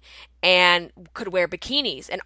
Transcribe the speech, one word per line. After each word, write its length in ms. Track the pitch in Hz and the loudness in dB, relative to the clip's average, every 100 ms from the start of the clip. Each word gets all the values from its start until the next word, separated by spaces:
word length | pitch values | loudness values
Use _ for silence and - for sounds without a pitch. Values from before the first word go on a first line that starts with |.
| _ - - _ | _ -20 -20 _
and 500 | 175 180 180 175 175 - 180 | 2 4 6 4 0 -18 -20
could 140 | - 196 | -14 -6
wear 200 | 180 175 | -2 -2
bikinis. 640 | 180 - 277 254 131 - | -4 -8 -6 -6 -8 -10
And 120 | 180 | -10